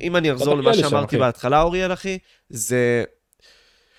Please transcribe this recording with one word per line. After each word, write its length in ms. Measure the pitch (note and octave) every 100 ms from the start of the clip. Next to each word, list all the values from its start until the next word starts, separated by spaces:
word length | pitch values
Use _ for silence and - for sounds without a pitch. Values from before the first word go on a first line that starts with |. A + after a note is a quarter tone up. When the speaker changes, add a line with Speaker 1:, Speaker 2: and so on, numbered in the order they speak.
Speaker 1:
אם 140 | E3+ F3
אני 160 | D#3+
אחזור 220 | B2+ C#3
Speaker 2:
אתה 80 | D3
Speaker 1:
למה 100 | A#3+
Speaker 2:
תגיע 100 | A3
לשם, 80 | -
Speaker 1:
שאמרתי 260 | C#3+ C#3+ A#2
Speaker 2:
אחי. 20 |
Speaker 1:
בהתחלה, 440 | B2+ - B2+ D3
אוריאל, 320 | E3+ F#3 F#3
אחי, 240 | F3+ G3 F#3+ _ _ _
זה... 540 | A2+ - B2 A#2+ A#2+ G2+ _ _ _ _ _ _ _ _